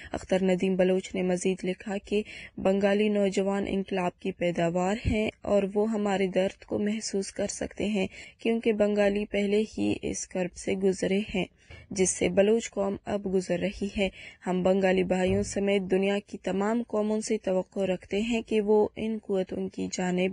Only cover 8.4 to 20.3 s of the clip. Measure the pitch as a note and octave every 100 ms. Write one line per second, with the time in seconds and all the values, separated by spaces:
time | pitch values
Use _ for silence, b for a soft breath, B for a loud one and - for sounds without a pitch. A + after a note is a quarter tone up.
8.4 | A3+ A3+ A#3 G#3+ G#3 G#3 G3+ G3+ G#3 G3+
9.4 | G3+ G#3 A3 - G3+ - G#3+ F#3+ - F#3
10.4 | F3+ - - G3 F#3+ F#3 F#3 G3 G#3+ F#3
11.4 | - _ B B B G3 F#3 - F3+ F#3
12.4 | G3+ A3+ - - G3 G3 - G#3 G3+ F#3
13.4 | F#3 F3 F3+ - G3+ G#3 F#3+ B B B
14.4 | - F3+ F#3 G3 F#3+ F#3+ F3+ F#3 F#3 G3
15.4 | G3+ G#3 G3+ G3+ F#3 F#3 G3 G3+ - G3+
16.4 | - F#3 G3+ A#3 A#3+ G#3+ G#3+ G#3+ - G#3+
17.4 | - F#3 - G#3 F#3+ F3+ - G3 A3+ A3+
18.4 | - A3 G3+ G#3+ G#3+ - A3 A3 - F#3+
19.4 | F#3 G3 F#3+ - F#3 - F3+ F3+ F#3